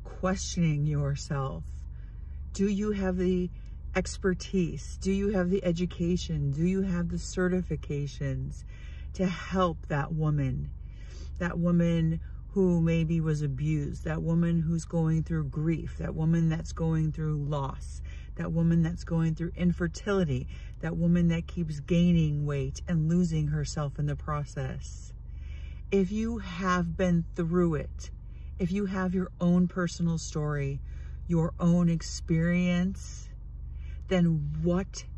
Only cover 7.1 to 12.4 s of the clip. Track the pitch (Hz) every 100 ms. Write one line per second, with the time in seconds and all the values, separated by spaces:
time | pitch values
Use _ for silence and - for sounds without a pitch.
7.1 | 170 - - 180 185 175 151 - 147 143
8.1 | - 139 131 139 - - - - - -
9.1 | - 185 170 - 185 180 160 - 147 147
10.1 | 160 156 147 135 135 147 - - - -
11.1 | - - - 175 170 175 175 170 170 160
12.1 | 160 - -